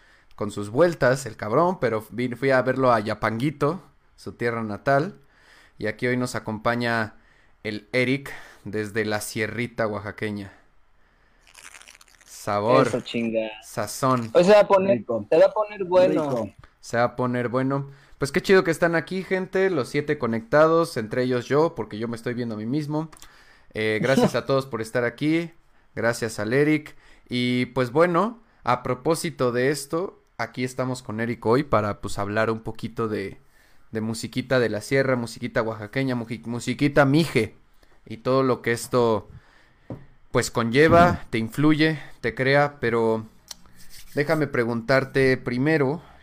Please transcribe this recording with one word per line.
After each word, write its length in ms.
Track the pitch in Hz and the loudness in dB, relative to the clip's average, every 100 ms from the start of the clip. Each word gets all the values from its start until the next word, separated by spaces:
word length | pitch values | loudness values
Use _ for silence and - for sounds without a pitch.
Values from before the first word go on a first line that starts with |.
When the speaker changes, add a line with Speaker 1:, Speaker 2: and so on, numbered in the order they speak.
| _ _ _ - | _ _ _ -8
Speaker 1:
con 140 | 104 | -8
sus 180 | 104 104 | -6 -4
vueltas, 560 | 120 180 156 127 139 120 | 2 2 4 0 0 -4
el 100 | 107 | -10
cabrón, 440 | 107 131 175 185 | -2 0 2 0
pero 260 | 123 110 - | -2 -2 -6
vin-, 260 | 107 123 117 | -6 -6 -2
fui 140 | 135 | 2
a 120 | 131 | 2
verlo 300 | 123 127 127 | 2 2 4
a 80 | 117 | 2
Yapanguito, 840 | 107 107 110 113 139 - 147 180 - _ _ _ | 0 -2 -4 -2 -4 -2 -2 -2 -10 _ _ _
su 160 | 104 | -16
tierra 280 | 95 120 117 | -6 -4 -4
natal, 560 | 110 101 - 139 180 - _ _ _ - _ - | -6 -4 0 2 0 -6 _ _ _ -20 _ -8
y 80 | 107 | -8
aquí 180 | - 123 | -4 -2
hoy 80 | 123 | -2
nos 160 | 123 110 | -2 -6
acompaña 800 | - 107 117 120 120 117 110 - _ _ _ _ | -8 -4 -2 -2 0 -2 -4 -8 _ _ _ _
el 240 | 110 104 - | -10 -10 -4
Eric 400 | 127 123 139 139 - - - | -2 0 -2 -6 -16 -18 -18
desde 400 | 107 104 104 107 107 | -8 -6 -4 -4 -2
la 140 | 107 | -4
sierrita 640 | - 117 107 104 120 - 113 | -4 -6 -4 -4 -6 -4 -4
oaxaqueña. 640 | 104 104 - 110 104 98 - _ _ _ _ _ _ _ _ _ - - - - - _ _ | -4 -8 -8 -6 -6 -10 -18 _ _ _ _ _ _ _ _ _ -20 -20 -20 -20 -20 _ _
Sabor, 680 | - - - 104 107 131 - | -20 -10 -4 0 4 4 4
Speaker 2:
Eso, 80 | 123 | 0
chinga. 480 | - 120 113 110 110 110 | -4 -4 -2 -2 -4 -8
Speaker 1:
sazón. 720 | - - 104 - 131 123 113 | -12 -8 -8 -2 0 0 2
Speaker 2:
Hoy 120 | 170 | 4
se 80 | 180 | 8
va 80 | 208 | 8
a 80 | 202 | 8
poner, 300 | 196 185 120 | 4 4 0
Speaker 3:
Rico. 300 | - 113 104 | -2 -6 2
Speaker 2:
se 100 | 160 | 6
va 80 | 196 | 6
a 60 | |
poner 320 | 214 208 208 | 4 -4 -4
bueno. 500 | 175 180 180 160 147 | 0 4 4 4 0
Speaker 3:
Rico. 200 | 120 104 - - _ | -2 -4 -10 -20 _
Speaker 1:
Se 160 | - 117 | -4 0
va 80 | |
a 120 | 120 - | 0 0
poner 320 | 123 123 120 | -2 -2 -2
bueno. 420 | 127 131 139 139 - - - | 0 0 -2 -4 -14 -20 -8
Pues 140 | 139 | -4
qué 100 | 175 | 0
chido 220 | - 190 | 4 6
que 60 | 165 | 4
están 240 | 156 170 | 2 0
aquí, 280 | 165 165 185 | 0 -2 -6
gente, 480 | 170 185 185 190 190 | -4 -4 -2 0 2
los 180 | 160 120 | 0 -2
siete 300 | 143 147 147 | -2 -2 -2
conectados, 800 | 120 113 113 151 160 165 160 123 | -2 -4 2 4 6 4 0 -4
entre 280 | 107 123 | -4 -2
ellos 220 | 127 123 117 | -2 -2 0
yo, 280 | 139 160 | 2 2
porque 240 | 139 107 104 | -2 -10 -8
yo 100 | 117 | -8
me 80 | 117 | -6
estoy 180 | 127 | -6
viendo 200 | 120 117 | -6 -6
a 40 | 107 | -6
mí 80 | 113 | -4
mismo. 440 | 147 147 151 160 - - - - - - | -4 -4 -6 -6 -12 -20 -20 -20 -20 -12
Eh, 260 | 110 110 107 | -4 -2 0
gracias 320 | 120 135 240 | 2 4 2
a 120 | 120 - | 2 0
Speaker 2:
<laughs> 0 | |
Speaker 1:
todos 200 | 135 135 | -2 -2
por 140 | 113 | -6
estar 220 | 110 127 | -4 -2
aquí, 480 | 120 120 151 165 170 - _ _ _ | -2 -2 0 0 -2 -10 _ _ _
gracias 440 | 113 113 117 113 - | -4 -2 -2 -4 -4
al 120 | 104 | 0
Eric. 420 | 131 151 156 151 - - - - | 2 2 2 -2 -20 -20 -20 -6
Y 380 | 123 123 123 127 | -2 0 0 0
pues 260 | 131 123 | -2 0
bueno, 480 | 139 175 170 214 226 _ _ | 2 2 2 0 -4 _ _
a 180 | - 123 | -2 0
propósito 720 | 123 127 156 165 175 139 127 | -2 -2 -2 -2 -4 -2 0
de 180 | 120 131 | 2 0
esto, 520 | 151 - 165 190 - _ - | 0 -4 -6 -6 -10 _ -10
aquí 260 | 120 - | -8 -6
estamos 380 | 127 - 127 127 | -6 -4 -6 -6
con 180 | - 107 | -8 -6
Eric 240 | 117 117 110 | -4 -2 2
hoy 180 | 123 | 2
para, 360 | 156 107 104 98 | 2 0 0 -4
pues, 180 | 104 - | -6 -4
hablar 320 | 101 107 110 | -2 0 0
un 100 | 113 | -2
poquito 460 | 113 - 117 - 113 | -6 -10 -10 -6 -4
de, 300 | 101 98 - - _ _ - - | -4 -6 -12 -20 _ _ -20 -10
de 80 | 110 | -6
musiquita 560 | 110 110 113 127 131 131 | -6 -6 -8 -6 0 2
de 100 | 113 | 2
la 100 | 104 | -2
sierra, 340 | - 135 127 127 | 0 0 2 0
musiquita 460 | 117 - 117 127 | -4 -8 -6 -2
oaxaqueña, 540 | 110 110 104 135 135 123 | -4 -6 -6 -4 -2 -2
muji-, 280 | 113 110 113 | -6 -10 -8
musiquita 580 | 117 127 120 143 147 139 | -8 -6 0 2 4 6
mije, 500 | 147 160 127 104 - _ - - - - | 4 2 0 -2 -6 _ -20 -20 -20 -16
y 120 | 110 | -8
todo 240 | 127 131 | 0 2
lo 180 | 131 113 | 2 0
que 100 | 117 | -2
esto, 560 | 117 - 127 117 104 - - - _ _ _ - - - - - | -4 0 2 2 0 -4 -18 -20 _ _ _ -18 -18 -18 -20 -4
pues, 200 | 123 113 | -2 0
conlleva, 760 | 120 113 127 160 170 175 175 - | -2 2 4 6 8 6 2 -4
te 80 | 117 | -4
influye, 600 | 110 - 151 151 156 151 - - | -4 2 2 4 2 0 -8 -8
te 140 | 117 | -6
crea, 440 | 113 131 143 143 139 | -2 2 2 2 -2
pero 460 | 117 117 113 113 110 - - - - - - - - | -2 0 2 0 -4 -16 -20 -20 -20 -20 -18 -18 -8
déjame 320 | 139 147 156 143 | -4 0 0 0
preguntarte 880 | 127 117 117 113 135 131 135 131 131 | 0 -2 -2 0 0 2 2 2 2
primero, 640 | 120 123 147 156 131 165 - - | -2 -2 2 2 0 -4 -10 -20